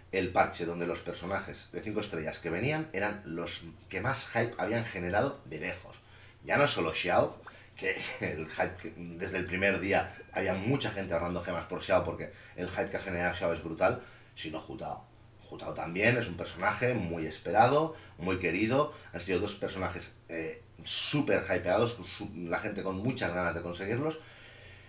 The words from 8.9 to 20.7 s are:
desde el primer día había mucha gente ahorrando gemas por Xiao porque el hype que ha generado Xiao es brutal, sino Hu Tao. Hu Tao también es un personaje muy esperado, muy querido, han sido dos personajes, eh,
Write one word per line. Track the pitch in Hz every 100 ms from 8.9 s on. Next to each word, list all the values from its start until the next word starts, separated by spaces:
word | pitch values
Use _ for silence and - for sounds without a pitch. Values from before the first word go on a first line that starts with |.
| 87
desde | 87 85 92 92
el | 87
primer | 90 95 90
día | 95 92 80 - -
había | 92 95
mucha | 95 107 135 107
gente | 98 92
ahorrando | 85 87 90
gemas | 90 85 -
por | 90
Xiao | - 90 87
porque | 76 80 - - -
el | 87
hype | 101 92
que | 95
ha |
generado | 95 87 87
Xiao | 85 87
es | 82
brutal, | 80 80 92 - - - -
sino | - - - -
Hu | 113
Tao. | - - - - - - -
Hu | 78
Tao | 76
también | 78 82 87 113 123
es | 110
un | 87
personaje | 85 87 98 107 123
muy | 110 87 85 78
esperado, | - 87 104 120 147 160 - - -
muy | 90 92
querido, | 87 90 110 135 147 - -
han | 87
sido | 92 90
dos | 101 -
personajes, | 95 95 90 87 - - -
eh, | 82 80 - -